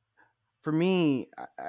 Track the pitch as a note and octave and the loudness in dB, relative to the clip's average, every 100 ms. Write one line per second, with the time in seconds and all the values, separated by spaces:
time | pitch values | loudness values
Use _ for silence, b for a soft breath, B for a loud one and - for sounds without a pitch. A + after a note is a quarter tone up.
0 | _ _ b b _ _ D#3 D#3 F3+ F#3 | _ _ b b _ _ -4 0 2 2
1 | D#3+ C3 - - - - | 2 0 -4 -14 -16 -12